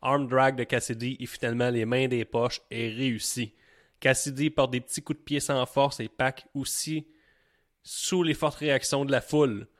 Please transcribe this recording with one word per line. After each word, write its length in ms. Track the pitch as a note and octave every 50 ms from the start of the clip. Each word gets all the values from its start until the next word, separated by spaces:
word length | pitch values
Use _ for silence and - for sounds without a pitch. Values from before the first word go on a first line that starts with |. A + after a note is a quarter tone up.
| -
Arm 240 | B2+ C#3 C#3+ C#3
drag 280 | A#2+ B2+ C3 C3 C3 C3+
de 80 | B2 A#2+
Cassidy 540 | - - A#2+ - - A#2+ A2+ A#2+ B2+ C3+ -
et 60 | B2+
finalement 460 | - - - - A#2 A#2 A#2+ B2 B2
les 140 | A#2+ A#2 A2
mains 220 | A2+ B2 B2+ C3+
des 160 | B2+ B2 A#2+ A2
poches 380 | - - A#2 A#2+ B2 - - _ -
est 200 | - A2+ A#2 A2+
réussi. 680 | A2 A#2+ C3+ C3 A#2 A2 - - - B2+ A#2+ G#2+ - _ _ _ _ _ _ _ _ -
Cassidy 500 | - C3 C3 - - C#3+ C3+ C3+ D3 D3+
porte 220 | D3+ - C3+ B2+
des 100 | B2 B2
petits 220 | B2 - - - D3
coups 160 | - D3+ -
de 40 | -
pied 160 | - C#3+ C#3+
sans 240 | - - C#3 C3 B2
force 320 | - - C#3 C#3 C#3 - -
et 80 | A2+
Pac 400 | A2 _ - B2+ C3 C3+ - - _ -
aussi 500 | C#3 C3+ - - - - D#3 D#3 D#3 D3 _ _ _ _ _ _ _ _ _ _ _ _ _ _ _ -
sous 400 | - - - - - F#3+ F#3 E3+
les 100 | D#3+ D3
fortes 240 | - D#3+ D3 -
réactions 480 | - D3+ D3+ C#3 B2+ - - D3 C#3 C#3
de 60 | C3+
la 100 | C#3 A#2+
foule. 460 | - - - D3+ D3+ C3 G#2+ G2+ - - _